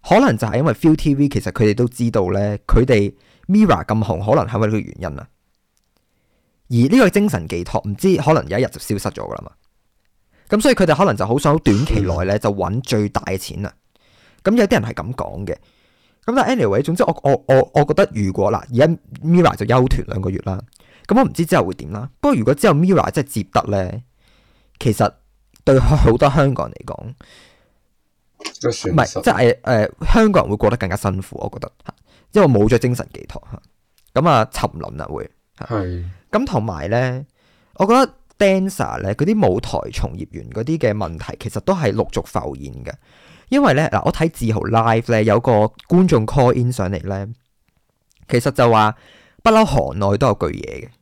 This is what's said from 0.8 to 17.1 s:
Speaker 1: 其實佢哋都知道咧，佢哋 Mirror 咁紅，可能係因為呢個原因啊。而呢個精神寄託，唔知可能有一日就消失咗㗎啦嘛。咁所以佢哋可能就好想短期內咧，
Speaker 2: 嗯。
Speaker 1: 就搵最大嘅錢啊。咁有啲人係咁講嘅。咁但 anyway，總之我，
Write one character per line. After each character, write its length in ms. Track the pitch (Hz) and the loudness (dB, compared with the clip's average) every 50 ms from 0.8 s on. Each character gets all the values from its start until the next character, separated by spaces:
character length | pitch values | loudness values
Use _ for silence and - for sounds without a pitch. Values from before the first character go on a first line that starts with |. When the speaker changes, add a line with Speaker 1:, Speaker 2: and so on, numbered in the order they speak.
| - 160 156 - - 151 143 135 147 139 | 2 2 2 4 2 0 2 2 0 0
Speaker 1:
其 120 | - 104 | 0 -4
實 100 | - 92 | -4 -4
佢 140 | - - - | -2 2 2
哋 100 | 107 101 | 2 2
都 140 | - 123 120 | 2 -2 -2
知 200 | - - 123 117 | -2 -4 -4 -2
道 160 | - 107 92 90 | 0 0 0 0
咧， 320 | 95 98 101 104 104 101 _ | -2 -2 -2 -2 -4 -6 _
佢 180 | - 131 120 120 | 2 2 2 4
哋 280 | 127 123 104 101 98 - _ _ _ _ _ _ - | 4 2 2 2 -2 -6 _ _ _ _ _ _ 0
Mirror 360 | 190 214 220 180 120 - - | 2 2 4 4 2 0 0
咁 120 | - 107 110 104 | -4 -2 -2 -2
紅， 200 | 98 90 85 101 | -2 -4 -4 0
可 120 | 107 131 | 0 0
能 100 | 147 98 | 0 0
係 80 | - 120 | -2 -2
因 60 | 101 | -2
為 60 | 110 107 | -2 0
呢 40 | |
個 60 | 110 107 | -2 -4
原 180 | - - - - | -6 -8 -14 -12
因 180 | 92 82 71 69 | -10 -10 -10 -12
啊。 100 | - _ _ _ _ _ _ _ _ _ _ _ _ _ _ _ _ _ _ _ _ _ _ _ _ _ _ _ _ _ | -16 _ _ _ _ _ _ _ _ _ _ _ _ _ _ _ _ _ _ _ _ _ _ _ _ _ _ _ _ _
而 80 | 123 | 0
呢 220 | 117 120 139 202 262 | 2 2 4 4 4
個 120 | 240 - | 4 4
精 180 | - 202 208 208 | 4 2 0 0
神 200 | 131 95 80 - | -2 -4 -6 -6
寄 160 | - 87 90 | -8 -8 -6
託， 240 | - - 104 - 104 | -4 -6 -4 -4 -4
唔 80 | 98 | -6
知 200 | - - 190 185 | 0 2 2 2
可 160 | - 131 151 | 2 2 2
能 160 | 160 135 - 73 | 2 2 0 -2
有 100 | 95 110 | -4 -4
一 40 | |
日 40 | 127 | -4
就 120 | 110 - - | -4 -6 -12
消 180 | - - 107 | -8 -6 -6
失 180 | 98 - 104 - | -4 -4 -8 -8
咗 80 | - 52 | -8 -12
㗎 100 | 50 - | -10 -12
啦 80 | - - | -14 -14
嘛。 80 | - _ _ _ _ _ _ _ _ _ _ _ _ _ _ _ _ _ _ _ - | -18 _ _ _ _ _ _ _ _ _ _ _ _ _ _ _ _ _ _ _ -2
咁 120 | - 214 | -2 2
所 100 | - 294 | 2 2
以 40 | 240 | 2
佢 100 | - 190 | 4 2
哋 100 | 160 147 | 2 4
可 80 | 135 196 | 2 2
能 120 | 180 113 | 2 2
就 100 | 101 92 | 0 -2
好 100 | 98 120 143 | -2 -2 0
想 180 | - 151 147 160 | 2 2 0 2
短 180 | - - 101 104 131 | 2 2 2 2 2
期 80 | - - 110 | 0 0 -2
內 240 | 98 92 92 80 92 | 0 -2 -2 -2 -2
咧， 120 | 95 101 | -2 -2
Speaker 2:
嗯。 40 | 107 | 0
Speaker 1:
就 120 | - 110 | 0 -2
搵 280 | 101 98 90 90 101 120 | -2 -2 -4 -4 -4 -6
最 260 | - - 127 107 104 101 | -4 -2 -2 -2 -2 -2
大 120 | - 110 | -4 -6
嘅 140 | - - 95 | -6 -4 -8
錢 300 | 95 - - - 82 104 | -8 -8 -12 -10 -10 -10
啊。 60 | - _ _ _ _ _ _ _ _ _ _ _ _ _ _ _ | -12 _ _ _ _ _ _ _ _ _ _ _ _ _ _ _
咁 100 | 185 220 | 0 2
有 80 | 247 208 | 2 2
啲 160 | - 247 165 | 2 2 -2
人 20 | |
係 120 | 110 113 120 | -2 -4 -8
咁 200 | - 78 104 127 | -8 -10 -10 -8
講 300 | - - - - 85 101 | -8 -10 -10 -10 -10 -8
嘅。 100 | - 82 - _ _ _ _ _ _ _ _ _ _ _ _ _ | -8 -8 -10 _ _ _ _ _ _ _ _ _ _ _ _ _
咁 100 | - 240 | 0 2
但 200 | 269 - 214 262 | 2 4 2 2
anyway， 260 | 233 135 104 98 113 | 2 2 2 2 2
總 120 | 143 - 165 | 2 0 0
之 80 | - | 0
我， 180 | 247 - | 0 0